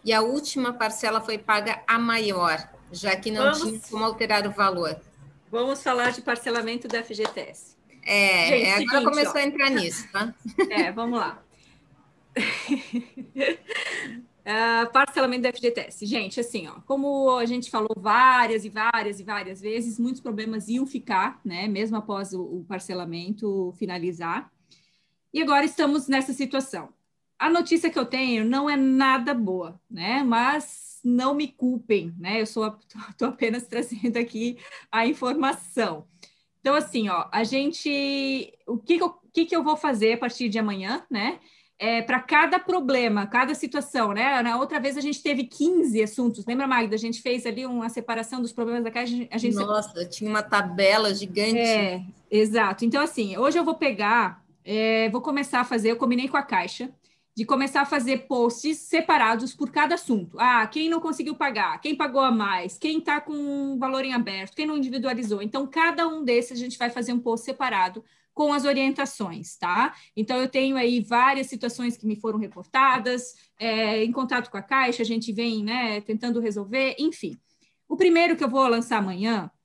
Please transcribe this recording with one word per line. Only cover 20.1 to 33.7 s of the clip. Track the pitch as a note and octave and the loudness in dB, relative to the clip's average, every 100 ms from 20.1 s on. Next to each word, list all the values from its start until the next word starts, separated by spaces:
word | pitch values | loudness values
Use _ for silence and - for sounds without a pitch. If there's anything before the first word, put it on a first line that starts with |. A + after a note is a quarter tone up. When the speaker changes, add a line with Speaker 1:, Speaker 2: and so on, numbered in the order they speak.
| B3+ | -2
Speaker 2:
problemas | B3+ G#3+ A3 A3 G3+ | -6 -6 -4 -6 -4
iam | B3 C4 | -4 -2
ficar, | B3 - F#3 G#3+ - G3 | -6 -2 0 0 -4 -10
né, | F3 G#3+ | -6 -4
mesmo | F#3+ A3 G#3+ | -2 -2 -4
após | G#3+ G3+ G3 | -4 -6 -6
o, | F#3 | -8
o | F3 F3 E3+ | -8 -10 -8
parcelamento | F#3 - F#3 F3 E3+ F3+ G#3 G#3+ G3 F3+ F3+ | -10 -8 -8 -6 -8 -8 -6 -2 -2 -4 -4
finalizar. | G3 F3+ F3 E3+ E3+ G3 - _ _ _ _ _ _ _ _ | -6 -4 -6 -4 -6 -6 -8 _ _ _ _ _ _ _ _
E | D4 | -2
agora | C#4 C#4+ | 2 4
estamos | D4+ - D4+ D4 C4+ | 4 2 2 2 2
nessa | C4+ C4+ | 0 0
situação. | C4+ C4+ - C4 F#3 D#3+ _ _ _ _ _ | -4 -2 -2 -4 -10 -12 _ _ _ _ _
A | D4+ | 2
notícia | E4+ E4+ E4 E4 | 2 4 2 2
que | D4+ | 0
eu | A#3+ | -2
tenho | C4 C4 A3+ | -2 0 0
não | A3 C4+ C#4+ | 2 2 2
é | C#4+ | 2
nada | C4+ C4 C4+ C4 A#3+ | 4 6 4 4 2
boa, | B3+ G3+ F#3 E3 - _ | 0 0 -2 -6 -14 _
né? | G3 F3+ C4 | -8 -2 0
Mas | C4 A#3 B3 D4+ D4+ - - - B3 | 2 2 2 0 -4 -16 -18 -4 0
não | A#3+ C4 | 2 2
me | C#4+ C#4+ | 0 -4
culpem, | _ B3 B3+ - G#3 E3+ E3+ | _ -2 -2 0 0 0 -8
né? | F3+ A3 | -4 -2
Eu | A3 | -2
sou | A#3 G#3+ | -2 -4
a-, | G#3 _ G#3+ | -4 _ -16
<laughs> | G#3+ - | -16 -4
tô | |
apenas | A#3+ B3+ A#3 A#3 | -4 0 -2 -2
trazendo | A#3+ | -4